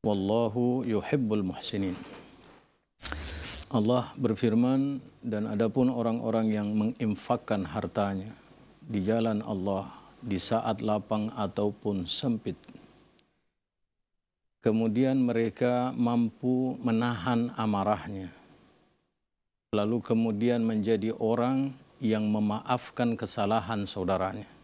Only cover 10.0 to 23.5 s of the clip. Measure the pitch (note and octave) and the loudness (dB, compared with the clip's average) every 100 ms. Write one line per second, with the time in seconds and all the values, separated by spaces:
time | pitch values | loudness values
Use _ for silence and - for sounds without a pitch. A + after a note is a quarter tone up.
10 | - - A#2+ F#2+ - A2+ A2 G#2+ A2 G#2+ | -20 -14 -4 -2 0 0 0 -2 0 -2
11 | - G#2+ G#2+ - G2+ - G#2 G2+ G#2+ G2 | 0 -2 -2 -4 -4 0 -2 -2 -4 -2
12 | F2 - C#3 A2+ - F2 - - - - | -2 -2 0 -2 -4 -8 -14 -20 -20 -20
13 | - _ _ _ _ _ _ _ _ _ | -20 _ _ _ _ _ _ _ _ _
14 | _ _ _ _ _ _ A#2 A2 A2+ A2 | _ _ _ _ _ _ 0 2 2 2
15 | C3 C3 B2 A2+ A2+ - B2 B2 B2+ B2+ | 2 2 2 2 0 0 0 2 0 0
16 | A#2 A#2+ A2+ - B2+ B2+ C3 - B2 A2+ | 2 2 2 0 -2 0 -2 -2 0 2
17 | A#2+ A2 F2 A#2 A#2+ A#2 A2 G#2 G2 G#2 | 0 0 0 0 0 -2 0 2 2 0
18 | - G2 F#2 - - - - _ _ _ | -2 -10 -10 -16 -20 -20 -20 _ _ _
19 | _ _ _ _ _ _ _ G#2+ G#2 A#2 | _ _ _ _ _ _ _ 0 0 -2
20 | - A2+ A2+ G#2 A#2+ A#2+ A2+ A2 G#2 A2+ | 0 0 2 2 2 2 2 0 2 2
21 | A2 A2+ A2+ A#2 B2 C3+ C#3 C3 - - | 0 0 0 2 2 0 -2 -6 -20 -4
22 | A#2 G#2+ G#2+ G#2+ G#2 G#2+ - B2 - - | 0 2 2 2 2 0 0 -2 -2 -2
23 | A#2+ A2+ A2 - G2+ | 0 0 -4 -2 2